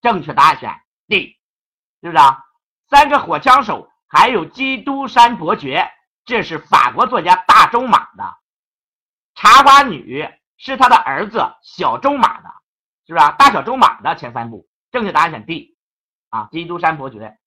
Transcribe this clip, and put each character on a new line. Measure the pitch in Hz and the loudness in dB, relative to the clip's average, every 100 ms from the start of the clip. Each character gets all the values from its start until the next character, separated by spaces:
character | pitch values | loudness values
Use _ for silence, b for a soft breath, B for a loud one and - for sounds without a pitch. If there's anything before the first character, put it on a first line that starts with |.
正 | 240 196 | -2 -4
确 | 151 | -6
答 | 139 | 2
案 | 147 151 | 2 0
选 | 113 - _ _ _ | -10 -16 _ _ _
D， | 208 - _ _ _ _ _ _ _ | -6 -6 _ _ _ _ _ _ _
是 | 170 | -4
不 | |
是 | 160 | 4
啊？ | 139 135 _ _ _ _ _ | 4 2 _ _ _ _ _
三 | 277 294 | 2 4
个 | 285 | 0
火 | - 151 | -2 -4
枪 | 254 262 | 2 2
手， | 226 127 - _ _ | 2 -10 -12 _ _
还 | 151 220 | 0 0
有 | 233 156 | -4 -8
《基 | - 269 262 | -8 -8 -6
督 | 233 269 269 | -8 -8 -4
山 | 240 240 208 | 2 2 2
伯 | 165 | -6
爵》， | - 135 151 - _ _ _ | -6 -4 -6 -6 _ _ _
这 | - 233 | -6 -6
是 | 175 156 | -6 -10
法 | _ 240 247 | _ 0 0
国 | 131 233 | -2 -2
作 | 226 | -2
家 | 170 180 - | 0 0 4
大 | 220 - | 4 4
仲 | 240 254 | 0 0
马 | 170 - | -2 -2
的。 | - 95 - _ _ _ _ _ _ _ _ _ | -16 -16 -16 _ _ _ _ _ _ _ _ _
《茶 | - 208 240 | -2 6 6
花 | 277 277 | 8 4
女》 | 269 156 - 131 151 _ _ _ | 4 -6 -12 -12 -12 _ _ _
是 | - 269 | -12 0
他 | 247 | 2
的 | 233 | 2
儿 | - 139 202 | 0 -6 -6
子 | 214 139 _ | -4 -6 _
小 | _ - 151 117 | _ -6 -6 -2
仲 | 277 285 | -4 0
马 | - - | -2 -2
的， | - - _ _ _ _ _ | -20 -20 _ _ _ _ _
是 | |
不 | 165 | 0
是 | |
啊？ | 147 | 0
大 | - 202 | 4 2
小 | 202 | 2
仲 | 135 262 | -6 0
马 | - - | 0 0
的 | 143 160 | -8 -8
前 | 127 | -10
三 | 120 117 | -12 -14
部。 | 107 _ _ _ | -16 _ _ _
正 | - | -8
确 | 196 | -4
答 | 156 | -2
案 | 165 | -2
选 | 147 104 | -4 -12
D， | 160 - _ _ _ _ _ _ | -14 -14 _ _ _ _ _ _
啊， | 110 107 | -12 -10
《基 | 160 | -12
督 | 165 175 | -10 -4
山 | 175 156 | -4 -4
伯 | 135 | -12
爵》。 | 110 110 _ | -16 -20 _